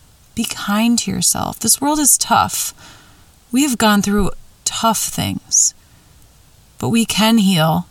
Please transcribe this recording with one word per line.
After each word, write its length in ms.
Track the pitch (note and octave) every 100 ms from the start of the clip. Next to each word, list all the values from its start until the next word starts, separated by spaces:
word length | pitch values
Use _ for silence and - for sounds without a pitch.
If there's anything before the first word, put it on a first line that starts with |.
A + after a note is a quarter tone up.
| - _ _
Be 100 | -
kind 540 | - - - G#3 A#3 A#3
to 100 | G3
yourself. 500 | F#3+ - - - -
This 200 | A3+ -
world 200 | C#4+ D4+
is 180 | C#4+ -
tough. 540 | - A3+ F3+ - - - - - - - - _ -
We 100 | B3
have 160 | D4 A3+
gone 240 | A3 G#3
through 280 | G3+ G3+ G3 - - -
tough 340 | - - D#3+ -
things, 720 | - - G2 - - - - - _ - _ - - _ _ _ _ -
but 100 | -
we 160 | A3+
can 340 | A3 F#3 A3 A#3
heal. 480 | F#3+ F3+ D#3+ E3+ -